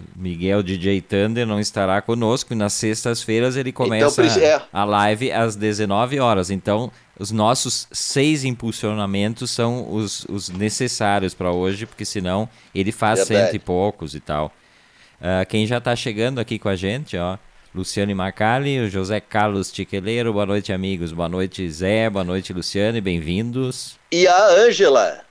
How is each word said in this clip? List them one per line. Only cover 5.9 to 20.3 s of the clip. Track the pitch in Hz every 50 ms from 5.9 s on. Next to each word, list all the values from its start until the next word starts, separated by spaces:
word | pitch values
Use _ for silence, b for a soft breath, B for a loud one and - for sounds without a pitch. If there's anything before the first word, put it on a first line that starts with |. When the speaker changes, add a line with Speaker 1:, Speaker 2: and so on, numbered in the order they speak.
| 98 104 120 123 143 139
Speaker 1:
horas. | 127 120 110 95 90 90
Então, | 98 92 - 104 101 107 123 117 b b b b b -
os | 101 98
nossos | 110 110 107 113 131 - - 127 - - - -
seis | - - - - - 139 139 151 156 147 131
impulsionamentos | 131 123 117 120 113 104 - - 107 107 107 101 98 98 98 101 107 117 - 127 120
são | - - 117 117 120 127 - 58
os, | 87 110 107 98 - - - -
os | 95 101 87 -
necessários | 90 92 104 107 107 - 131 120 - - 110 101 101 101 95 92 -
pra | - 95 90
hoje, | 87 90 90 95 98 98 113
porque | - - - 107
senão | - - 104 90 90 92 101 110 113 b b b b b
ele | 95 95 101
faz | - - 117 107 110 95
Speaker 2:
Verdade. | 98 - 90 101 98
Speaker 1:
cento | 90 110
e | 98
poucos | - - 90 90 98 104 - - 82 76 73
e | 76
tal. | - - 76 76 76 73 - b b b b b b b b b b b b b
Ah, | - 90 92 92 95
quem | - - 110 107
já | 107 123 120
tá | 120 127 120
chegando | 117 - 127 104 107 113 127 139 123
aqui | 107 - 117 104
com | - 104
a | 98
gente, | 87 92 95 110 135 151 - -
ó, | 87 87 90 92 98 - b b b b b -
Luciane | 92 92 - - 104 101 104 101
Macali, | 95 92 98 - - 107 110 120 135 139 143 139 131
o | 117 101
José | 92 98 95 95 107 104
Carlos | - _ - 110 104 107 101 101 92 -
Tiqueleiro, | - - 92 - - 98 92 104 117 120 120 117